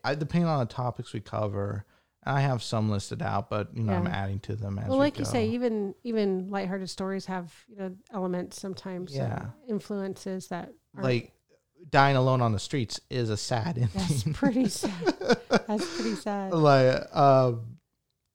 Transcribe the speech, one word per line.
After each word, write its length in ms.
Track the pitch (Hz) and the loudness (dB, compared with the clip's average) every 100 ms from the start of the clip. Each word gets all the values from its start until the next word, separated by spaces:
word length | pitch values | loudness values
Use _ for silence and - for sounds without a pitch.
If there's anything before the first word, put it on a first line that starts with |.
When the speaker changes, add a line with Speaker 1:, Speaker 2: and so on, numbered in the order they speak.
Speaker 1:
I, 100 | 123 | -2
depending 340 | 147 151 175 170 | -2 0 2 2
on 100 | 147 | 2
the 60 | 117 | 0
topics 400 | - 123 - - | -2 -4 -4 -6
we 60 | 113 | -8
cover, 640 | - 110 107 98 101 104 - _ _ _ - | -6 -2 -2 -2 -2 -4 -8 _ _ _ -2
I 140 | 139 | 2
have 200 | 139 123 | 2 0
some 280 | - 113 107 | -2 0 2
listed 320 | 101 - 117 | 0 -2 -4
out, 260 | 101 101 - | -2 -2 -2
but, 260 | 107 101 - | -2 -4 -2
you 80 | |
know, 100 | 113 | 0
I'm 100 | 92 90 | 2 0
Speaker 2:
Yeah. 100 | 95 | -2
Speaker 1:
adding 240 | 98 101 | -2 -4
to 160 | - 104 | -6 -6
them 220 | 101 98 | -4 -4
as 100 | 107 | 0
Speaker 2:
Well, 100 | 262 | 2
Speaker 1:
we 60 | |
Speaker 2:
like 140 | 285 - | 2 2
you 60 | |
say, 220 | 277 247 220 | -2 0 0
Speaker 1:
go. 60 | |
Speaker 2:
even, 400 | 240 247 220 202 - | 0 -2 -2 -4 -6
even 440 | 240 220 202 185 185 | -6 0 0 0 -2
lighthearted 420 | 196 190 190 185 | -4 -4 -6 -6
stories 360 | - 190 190 190 | -6 -4 -4 -6
have, 280 | 185 175 - - | -8 -8 -14 -20
you 80 | 202 | -10
know, 200 | 190 190 - | -10 -10 -12
elements 480 | 214 185 180 175 - | -6 -2 -2 -4 -8
sometimes, 520 | 196 190 190 180 156 | -10 -10 -8 -8 -8
uh, 80 | 135 | -4
Speaker 1:
Yeah. 240 | 123 - 107 - 254 | -2 -4 -8 -12 -6
Speaker 2:
influences 800 | 208 - 208 196 185 196 185 - | -6 -4 -6 -6 -6 -8 -8 -6
that 240 | 175 - - _ | -8 -10 -16 _
aren't 100 | 135 | -4
Speaker 1:
Like, 280 | 131 123 117 _ _ _ _ _ 175 | 0 0 -2 _ _ _ _ _ 0
dying 260 | 143 139 135 | 4 6 6
alone 240 | 127 131 | 4 4
on 100 | 117 | 2
the 60 | 104 | 0
streets 420 | - 147 107 - - | -2 -4 -4 -6 -8
is 200 | 131 113 | -4 -2
a 60 | 107 | -2
sad 400 | - 120 131 123 | -2 -2 -2 0
Speaker 2:
That's 340 | 117 190 180 139 156 | -2 0 -2 0 -2
Speaker 1:
ending. 60 | |
<laughs> 20 | |
Speaker 2:
pretty 340 | 147 269 240 226 | 0 2 4 0
sad. 480 | - - 175 339 - - 233 - 226 - | 0 -4 -2 -2 0 2 0 2 0 2
That's 280 | 214 349 - | -4 -4 -4
pretty 180 | 226 196 | -4 -4
sad. 360 | 214 202 190 | -4 -4 -2
Speaker 1:
Like, 600 | 170 147 135 127 139 - - | 4 8 8 8 4 0 4
um, 600 | 139 135 127 117 113 - _ _ _ _ _ | 6 8 6 0 -6 -16 _ _ _ _ _